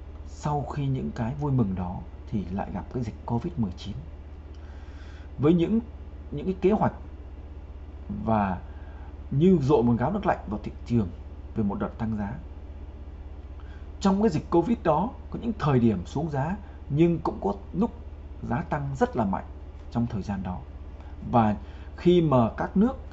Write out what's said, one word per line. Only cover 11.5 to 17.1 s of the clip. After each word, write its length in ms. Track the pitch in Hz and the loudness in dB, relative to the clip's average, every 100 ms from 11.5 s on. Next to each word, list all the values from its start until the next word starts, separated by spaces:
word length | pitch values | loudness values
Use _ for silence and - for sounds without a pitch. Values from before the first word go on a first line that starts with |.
| 113 | -2
về 80 | |
một 140 | 101 101 | 0 0
đợt 200 | 98 - | -4 -4
tăng 180 | 110 107 | -4 -2
giá. 160 | 98 131 - - - - - - - - - - - - - - - - | -4 -6 -10 -12 -12 -12 -12 -12 -12 -12 -12 -12 -12 -12 -12 -12 -12 0
Trong 220 | 196 196 | 4 6
cái 80 | 220 | 4
dịch 200 | 151 - | 2 4
covid 280 | 170 180 233 | 4 4 4
đó, 280 | 170 151 262 - - | 4 4 2 -4 -10
có 80 | - | -6
những 100 | 233 - | -4 0
thời 220 | 147 127 | 4 6
điểm 260 | 117 92 87 | 6 4 0
xuống 240 | 135 160 | -4 -2
giá 260 | 139 151 208 - - - | 0 -2 -4 -8 -12 0
nhưng 280 | 143 170 | 4 6